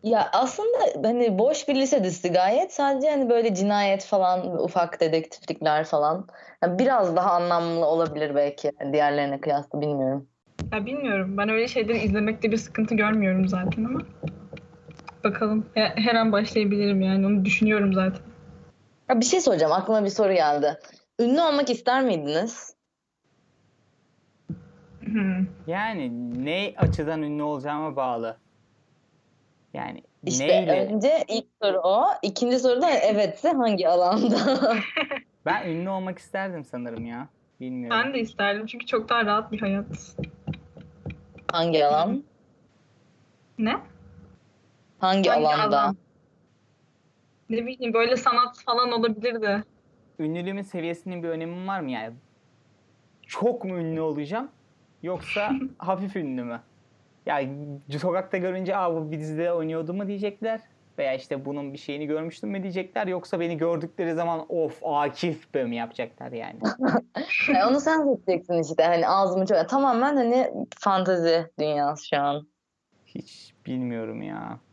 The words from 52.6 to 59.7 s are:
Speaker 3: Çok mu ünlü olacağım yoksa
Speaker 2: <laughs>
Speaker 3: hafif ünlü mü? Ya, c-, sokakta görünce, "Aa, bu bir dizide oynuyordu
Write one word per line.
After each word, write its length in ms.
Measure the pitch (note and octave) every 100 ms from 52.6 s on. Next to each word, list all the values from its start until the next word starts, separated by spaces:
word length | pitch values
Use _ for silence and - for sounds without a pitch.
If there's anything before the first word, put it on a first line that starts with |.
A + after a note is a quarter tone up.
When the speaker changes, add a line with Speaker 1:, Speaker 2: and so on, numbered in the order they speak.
| _ _ _ _ _ _ _
Speaker 3:
Çok 380 | - A3+ B3 F#3+
mu 120 | F3+
ünlü 240 | E3 D#3+
olacağım 500 | D#3+ D3 D3 G#3 C#4 _ _ _ _ _
yoksa 480 | E3 F3+ - - G#3 C4+ C4
Speaker 2:
<laughs> 120 | -
Speaker 3:
hafif 380 | E3+ F#3 F#3+ G3
ünlü 280 | D3+ B2+
mü? 160 | A#2+ A#2 - _ _ _ _ _ -
Ya, 160 | D3 C3+ C#3 D3 C#3+ C#3+
c-, 100 | D3
sokakta 380 | F3+ F3+ F#3 F#3+
görünce, 400 | F3+ F#3 F#3 G3+
"Aa, 180 | F3+ E3
bu 160 | D#3
bir 80 | D#3
dizide 340 | D#3 D#3 E3+
oynuyordu 400 | E3+ D#3